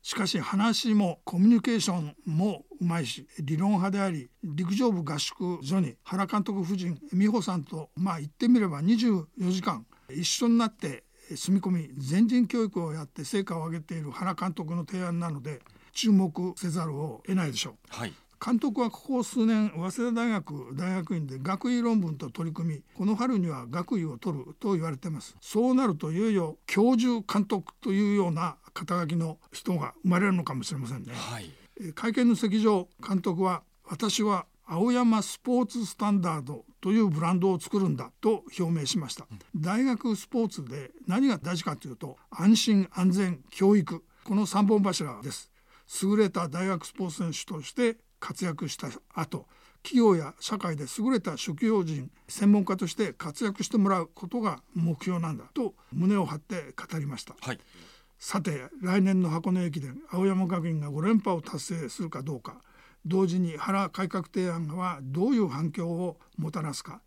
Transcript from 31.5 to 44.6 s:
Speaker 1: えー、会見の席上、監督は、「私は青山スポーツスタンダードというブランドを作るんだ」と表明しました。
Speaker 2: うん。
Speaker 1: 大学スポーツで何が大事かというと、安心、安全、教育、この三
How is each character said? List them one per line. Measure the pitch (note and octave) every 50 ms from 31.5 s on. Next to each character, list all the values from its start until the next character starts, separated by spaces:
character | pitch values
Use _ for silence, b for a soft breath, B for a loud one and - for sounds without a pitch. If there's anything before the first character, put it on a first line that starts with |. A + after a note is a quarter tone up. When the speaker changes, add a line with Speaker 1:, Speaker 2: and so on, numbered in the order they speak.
| - - - _ _ -
Speaker 1:
え | G#3+ E3
ー、 |
会 | D3+ - - A#3 G#3+
見 | C4 B3 A#3+
の | A3+
席 | - - G#3 F3+ A3
上、 | G#3+ A3 G#3 F#3 F3+ _ _ - -
監 | - G3 F#3
督 | F3 G3+ E3+ E3
は、 | F#3+ F#3 F3+ D#3 _ _ _ _ _
「私 | - F3+ - A#3 G#3+ - -
は | G#3 G#3+ G3+ F3+ D#3 _ _ _ _
青 | - D#3+ E3+ G3+ B3
山 | B3 B3 B3 A#3 A3+ G#3+
ス | G3 - - -
ポ | _ B3 B3 B3
ー | B3
ツ | - - A#3+ A3
ス | F3 -
タ | - G#3+ G#3
ン | G3+ G3
ダ | F3 F3+ D#3+ D3+
ー |
ド | C3+ B2+ D3 A2+ - - _ _
と | - F3+
い | G#3 A3+
う | A3 G3
ブ | D3+ D3+
ラ | E3 E3+
ン | F#3+ F3+
ド | F3 G3
を | F#3 E3+
作 | - - - G3+
る | F#3+ E3+
ん | D3
だ」 | B2 A#2+ A#2 _ _
と | - A3 A3+ - - - - -
表 | F3+ E3
明 | E3+ D#3+ C#3+
し | C3 -
ま | - C#3 B2
し | -
た。 | - G#2 _
Speaker 2:
う | G#2+
ん。 | G2 B B - E3
Speaker 1:
大 | D3+ F3+ G3 A3+ C4
学 | C4+ B3 G#3+ - A#3+ G#3+
ス | G3 - _
ポ | - B3 A3+
ー | G#3
ツ | - - C#3+
で | A#2+ C3 C#3+ C3+ B2+ - - -
何 | - F3+ A3+ C4+ C#4
が | A3
大 | D3+ - E3+ F3+ E3
事 | D#3+
か | E3 D3
と | - - C#3
い |
う | A#2+
と、 | - - C3+ C3 b b b
安 | - - E3 G3+ A3+
心、 | G#3+ - A#3 G#3+ G3 F#3+ -
安 | - F#3 F3+ F#3
全、 | F3 G3 G3+ F3+ F3 C3+ - -
教 | - - F#3+ G3 G#3
育、 | G#3 D#3+ - F3 E3 - b b b b
こ | - G3+
の | G#3 G#3+
三 | - - G3